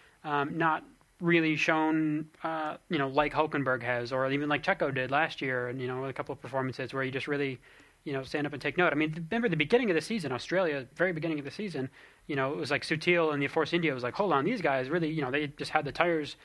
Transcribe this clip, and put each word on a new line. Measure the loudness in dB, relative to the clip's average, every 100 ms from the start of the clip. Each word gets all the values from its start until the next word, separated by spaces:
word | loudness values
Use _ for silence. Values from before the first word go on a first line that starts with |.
| -20 _
um, | -2 0 0 0
not | 2 0 -4 -20 _ -4
really | 2 4 4 2
shown, | 2 2 2 2 2 0 -4 -8
uh, | -6 -4 -4 -8 -4
you | -2
know, | 2
like | 2 2
Hulkenberg | 2 2 2 0 0
has, | 0 -2 0
or | 0 0
even | 0 0
like | 0
Checo | 2 0 0
did | 0 0
last | 2 0 -2
year, | -2 -2 -2
and, | -4
you | -4
know, | -4 -6
a |
couple | -6 -8
of | -8
performances | -6 -2 -2 -4 -6
where | -4
you | -2
just | -4 -2
really, | -2 -2 -6 -14 -20 -20 _
you | -6
know, | -6
stand | -4 -4 -4
up |
and | -4
take | -2 2
note. | 4
I | 4
mean, | 0
th-, | -2 -4
remember | -2 0
the | 0
beginning | 2 4 4
of | 0
the |
season, | 0 -4 -4
Australia, | -4 -2 0 0 -2 -6 -2
very | 0
beginning | 0 -2 -4
of | -6
the |
season, | -8 -6 -4 -6 -10 -20 -16 -6
you | -2
know, | -2
it | -2
was | 0
like | -2
Sutil | 0 0 4 4 4
and | 2
the | 0
Force | 0 0
India | 2 0
was | 0
like, | -2 0
"Hold | 2
on, | 2 2
these | 0
guys | 0 0 0
really, | 0 0
you | 0
know, | 0
they | -2 -2
just | -6 0
had | 0 2
the |
tires, | 2 2 2 -2 -10